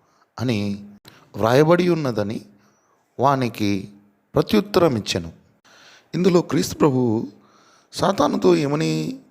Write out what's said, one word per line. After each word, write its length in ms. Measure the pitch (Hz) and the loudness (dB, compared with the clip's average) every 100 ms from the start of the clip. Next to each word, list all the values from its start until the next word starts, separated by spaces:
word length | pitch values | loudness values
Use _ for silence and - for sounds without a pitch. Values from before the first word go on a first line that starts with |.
| _ _ _ - | _ _ _ -8
అని 440 | 123 107 143 101 - - - - _ - | -4 -2 -2 -6 -12 -20 -20 -20 _ -2
వ్రాయబడి 520 | 110 127 156 175 180 | 2 4 4 4 2
ఉన్నదని 520 | 165 139 107 101 120 - _ _ _ _ _ _ - | 0 -2 -2 -4 -6 -12 _ _ _ _ _ _ -2
వానికి 680 | 131 139 123 113 104 101 - - _ _ _ | 0 2 -2 -2 -2 -2 -6 -16 _ _ _
ప్రత్యుత్తరం 600 | - - 214 202 180 170 113 | -2 0 0 0 2 2 0
ఇచ్చెను." 360 | - 92 82 - _ _ _ _ - - _ | -4 -6 -8 -14 _ _ _ _ -20 -20 _
ఇందులో 260 | 156 185 170 | 0 2 2
క్రీస్తు 340 | - 143 185 | 2 -2 -4
ప్రభువు 680 | - 156 127 123 110 - - _ _ _ _ _ | 0 2 2 2 0 -4 -12 _ _ _ _ _
సాతానుతో 640 | - 165 202 151 - 185 170 | -4 -2 0 0 2 2 2
ఏమని 600 | 143 151 160 156 156 262 - | 0 -2 -2 -4 -6 -10 -8